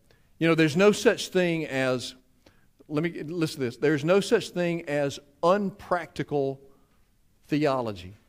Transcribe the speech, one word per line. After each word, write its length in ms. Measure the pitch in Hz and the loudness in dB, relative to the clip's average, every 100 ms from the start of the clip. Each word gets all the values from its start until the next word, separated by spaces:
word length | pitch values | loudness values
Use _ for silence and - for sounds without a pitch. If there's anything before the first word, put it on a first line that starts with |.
| _ _ _ - | _ _ _ -2
You 100 | 165 | 2
know, 60 | |
there's 220 | 160 156 160 | 4 4 4
no 160 | 208 | 4
such 360 | 202 240 165 - | 6 4 2 0
thing 380 | 185 175 165 151 | 0 0 0 -2
as, 480 | 131 131 127 - - _ _ _ _ _ _ - | -2 0 -2 -6 -14 _ _ _ _ _ _ -6
let 140 | 151 | -4
me, 200 | 170 160 | -2 -4
listen 380 | 147 175 156 143 | -8 -4 -4 -4
to 60 | 123 | -6
this. 100 | - | 0
There's 280 | 147 151 | 0 2
no 160 | 156 196 | 2 2
such 300 | 196 214 - | 2 0 0
thing 380 | 180 175 170 - | -4 -2 -2 -4
as 300 | 147 143 - - _ | -2 -2 -6 -16 _
unpractical 1160 | 170 202 196 - - 180 156 - - 143 135 135 - _ _ _ _ _ _ _ _ | 2 2 0 -8 -4 -4 -4 -8 -4 -2 -2 -6 -14 _ _ _ _ _ _ _ _
theology. 720 | 147 151 131 117 95 92 101 | 0 0 0 -4 -8 -14 -20